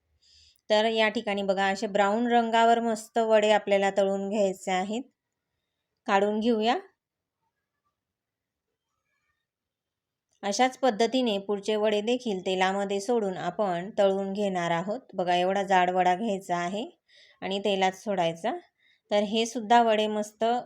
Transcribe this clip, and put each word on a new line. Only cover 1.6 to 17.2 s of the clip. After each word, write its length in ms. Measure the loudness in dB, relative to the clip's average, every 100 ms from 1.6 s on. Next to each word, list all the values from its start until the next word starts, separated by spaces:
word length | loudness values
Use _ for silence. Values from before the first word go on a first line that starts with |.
| 0
असे 220 | -2 -4
ब्राऊन 400 | 0 0 0 2
रंगावर 520 | 2 2 4 4 4
मस्त 380 | 0 -4 -4 -2
वडे 300 | 2 4 4
आपल्याला 380 | 2 2 2 2 2
तळून 320 | 0 -2 -4
घ्यायचे 420 | -2 -2 -2 -4
आहेत. 320 | -4 -4 -8 -10 _ _ _ _ _ _ _ _ _ 0
काढून 320 | 2 2 0
घेऊया. 380 | 0 2 0 -2 -6 _ _ _ _ _ _ _ _ _ _ _ _ _ _ _ _ _ _ _ _ _ _ _ _ _ _ _ _ _ _ _ _ _ _ _
अशाच 340 | -4 0 0 2
पद्धतीने 600 | 0 2 0 2 0 -2
पुढचे 380 | -4 -4 -2 0
वडे 240 | 0 0
देखील 440 | 0 -2 -2 -4 -2
तेलामध्ये 540 | 0 0 0 -2 -4
सोडून 380 | -2 -2 -2 -4
आपण 520 | -6 -4 -2 -4 -4 0
तळून 340 | 2 2 -4
घेणार 380 | -4 -2 -2 -2
आहोत. 280 | -2 -2 -8 -8
बघा, 220 | -4 0 2
एवढा 280 | 2 0
जाड 260 | 2 2 4
वडा 260 | 2 2 0
घ्यायचा 420 | -2 -6 -4 -4
आहे 280 | -4 -6 -10 -14 _ _